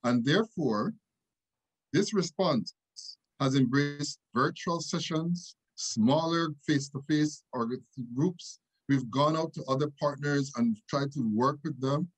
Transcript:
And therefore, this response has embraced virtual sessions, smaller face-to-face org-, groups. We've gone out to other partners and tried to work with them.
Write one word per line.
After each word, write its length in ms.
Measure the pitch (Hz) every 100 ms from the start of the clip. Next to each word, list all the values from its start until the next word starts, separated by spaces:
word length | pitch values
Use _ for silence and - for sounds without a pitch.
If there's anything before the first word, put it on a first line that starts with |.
And 200 | 120 123
therefore, 680 | 120 170 220 - 139 104 139 226 _ _ _ _ _ _ _ _ _
this 200 | 156 202
response 600 | 208 180 - 185 131 92 - _ - - - _ _
has 160 | 139
embraced 640 | 135 127 135 143 143 147 - _
virtual 480 | 117 147 - - 170
sessions, 760 | 160 170 151 160 170 175 - - _
smaller 800 | - - - 110 147 165 165 165 143
face-to-face 760 | - 147 139 143 - 151 151 - _
org-, 280 | 127 117 127 - - 117
groups. 440 | 120 170 180 - - _ _ _
We've 200 | 139 117
gone 260 | 127 147
out 180 | 160 160
to 100 | 160 147
other 240 | 131 147 -
partners 520 | 147 139 143 143 135
and 220 | 123 117 107 _
tried 220 | 139 139
to 80 | 147 113
work 260 | 107 127 151
with 160 | 156 127
them. 280 | 131 143 175